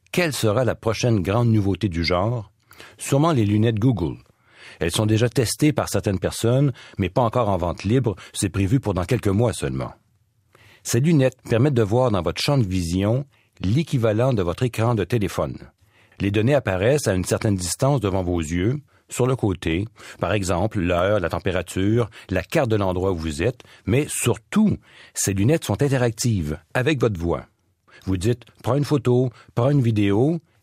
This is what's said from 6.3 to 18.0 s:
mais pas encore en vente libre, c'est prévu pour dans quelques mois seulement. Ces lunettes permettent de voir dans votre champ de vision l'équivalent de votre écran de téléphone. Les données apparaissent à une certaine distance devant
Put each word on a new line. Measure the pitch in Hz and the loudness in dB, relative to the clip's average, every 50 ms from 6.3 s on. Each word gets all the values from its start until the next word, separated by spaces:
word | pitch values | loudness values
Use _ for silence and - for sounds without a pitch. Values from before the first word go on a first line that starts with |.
| - - - 113 123 135 147 139 - - - - - | -4 -2 0 0 2 2 2 0 -2 -4 -14 -12 -4
mais | - 98 87 | -4 -4 0
pas | - 135 | 0 0
encore | 123 110 - 123 117 101 | 0 2 2 0 0 2
en | 98 | 0
vente | 85 87 85 - - - | 0 -2 -4 -4 -4 -2
libre, | 98 117 135 117 113 95 - - - - | 0 0 2 0 0 -4 -4 -10 -14 -8
c'est | - 104 95 | -6 -4 -2
prévu | - 98 98 92 127 135 | 0 0 0 2 0 0
pour | - 104 90 | 0 0 -2
dans | 90 87 | -2 -2
quelques | - 127 - - | -2 -2 -2 0
mois | 104 95 104 123 110 | 0 2 2 2 0
seulement. | - - 78 67 65 65 62 - - - _ _ _ _ _ _ _ _ _ _ _ _ - - - _ _ | 0 -4 -6 -6 -4 -6 -8 -8 -12 -18 _ _ _ _ _ _ _ _ _ _ _ _ -20 -20 -20 _ _
Ces | - - 120 | -2 -2 0
lunettes | 139 175 170 139 131 127 - _ - - | 2 4 4 4 4 2 0 _ -2 0
permettent | 117 110 131 156 135 | 2 4 4 4 4
de | 117 | 2
voir | 110 92 110 123 131 120 | 2 2 2 2 2 2
dans | 104 90 | 2 0
votre | 78 87 82 - | 0 -2 -2 -2
champ | - 147 143 | -2 0 2
de | 135 110 | 2 2
vision | 92 95 92 85 82 87 95 98 104 120 135 143 - _ _ _ _ _ - | 2 0 -2 0 0 0 0 2 2 0 0 -2 -6 _ _ _ _ _ -6
l'équivalent | - 95 113 160 160 - 151 123 110 110 104 110 123 135 | -2 0 0 0 0 0 -2 0 2 2 2 2 2 2
de | 127 101 | 2 0
votre | 87 87 85 - 127 | 0 -2 -2 -2 -4
écran | 120 - - 113 120 120 | -4 -2 0 0 0 0
de | 101 90 | 0 0
téléphone. | - 123 113 98 87 - - 82 67 - - - - _ _ _ _ _ _ _ _ _ - | -2 -2 -2 -2 -2 -2 -4 -4 -4 -6 -10 -16 -20 _ _ _ _ _ _ _ _ _ -4
Les | 92 101 | -4 -2
données | 104 107 107 131 147 | 0 0 2 2 2
apparaissent | 135 - 107 92 90 98 120 151 147 - | 2 2 0 0 2 2 2 2 2 2
à | 110 95 | 0 0
une | 92 90 | 0 0
certaine | - 113 98 - 110 101 | -2 -2 0 0 0 0
distance | 92 90 85 - - 131 135 147 | -2 -2 -6 -4 0 0 0 0
devant | 123 | 0